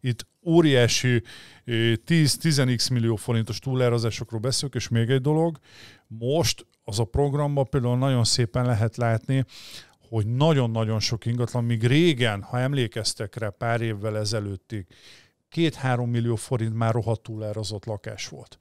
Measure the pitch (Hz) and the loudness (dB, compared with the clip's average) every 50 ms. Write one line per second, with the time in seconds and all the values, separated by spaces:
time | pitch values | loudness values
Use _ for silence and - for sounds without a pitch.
0 | - 127 117 - - _ _ _ _ 175 165 170 170 156 139 123 120 110 - - | -2 -4 -4 -4 -8 _ _ _ _ 4 6 6 8 8 6 6 6 4 4 2
1 | - 127 123 117 - - - - - - - - _ - 117 113 113 117 113 107 | 2 2 2 2 0 -4 -18 -20 -20 -20 -20 -18 _ -4 -2 2 2 2 2 0
2 | _ - 165 165 156 139 - - - 165 151 135 139 131 123 117 - - 127 120 | _ 2 4 4 4 4 2 0 0 0 2 2 2 2 2 0 0 -2 0 0
3 | 113 113 113 104 - - 120 113 110 - 113 - - 135 131 127 123 123 117 120 | 2 0 0 -2 -2 0 0 0 0 -2 -6 -8 -6 -4 0 2 2 2 2 2
4 | 113 113 104 - 120 - - 113 107 135 123 - - 139 - 123 - - 117 113 | 0 -2 -4 -4 -10 -8 -8 -6 -4 -2 -4 -2 -4 -4 -6 -6 -4 0 0 0
5 | 117 113 135 135 127 147 151 160 165 170 165 - _ - - - - - - _ | 2 2 2 2 2 2 2 2 2 0 -2 -6 _ -20 -20 -20 -20 -20 -20 _
6 | _ _ 107 113 117 123 143 170 156 - - - - _ _ _ _ - 104 104 | _ _ -12 -8 -4 -2 0 0 0 0 -2 -4 -8 _ _ _ _ -8 -2 -2
7 | 120 - - 139 143 143 131 147 147 143 143 143 135 - - 139 120 123 123 123 | -2 -2 0 0 0 0 0 0 -2 0 0 0 -2 0 0 0 0 2 0 2
8 | 131 139 131 123 113 - - - 123 110 - 127 123 123 120 104 113 113 - - | 2 2 2 2 2 2 2 0 0 0 0 0 0 2 2 2 0 -2 0 0
9 | 120 117 113 110 - - 135 135 131 _ - - - - - - - _ _ _ | 0 0 0 0 0 0 0 0 0 _ -8 -20 -20 -18 -18 -20 -20 _ _ _
10 | _ _ 113 113 101 110 120 127 147 165 160 139 127 117 113 113 113 107 110 107 | _ _ -2 -2 -2 0 0 2 4 4 4 4 2 0 0 -2 0 0 0 -2
11 | - - - - - 117 120 123 123 113 - 123 117 117 117 110 113 123 131 151 | 0 -2 -4 -4 -2 -4 -2 -2 -2 -2 -2 -2 0 0 0 2 2 4 4 4
12 | 175 175 151 117 123 117 104 101 98 - - 123 127 135 143 139 120 107 - 113 | 4 4 2 2 0 0 0 -2 -6 -6 -4 -2 -2 0 0 0 -2 -2 -4 -4
13 | 104 - - - 113 101 - - 110 104 98 _ 120 117 117 117 113 113 110 101 | -6 -6 -6 -6 -8 -10 -8 -6 -8 -8 -6 _ -2 -2 0 0 0 -2 -4 -4
14 | 104 110 107 107 107 101 113 110 104 101 98 92 _ _ - 104 92 _ - - | -4 -4 -2 -2 -2 -2 -2 -4 -4 -4 -8 -8 _ _ -10 -10 -10 _ -18 -20
15 | - - - - _ _ _ _ _ _ - 165 170 156 - - - 131 127 120 | -20 -20 -20 -20 _ _ _ _ _ _ -2 0 0 0 0 -2 -2 0 0 0
16 | 123 120 120 117 117 117 117 107 - - 135 113 113 113 110 113 113 113 113 120 | 0 0 0 0 0 0 -2 -2 -2 -4 -2 -2 -2 -2 -2 0 0 0 0 0
17 | 101 113 113 101 _ - 110 107 110 107 107 110 107 92 110 101 - - 107 101 | 0 -2 -2 -4 _ -12 -10 -8 -8 -6 -6 -6 -6 -6 -8 -8 -8 -8 -8 -8
18 | - 110 107 107 - - - - 117 - - _ | -8 -12 -12 -12 -12 -14 -14 -18 -18 -20 -20 _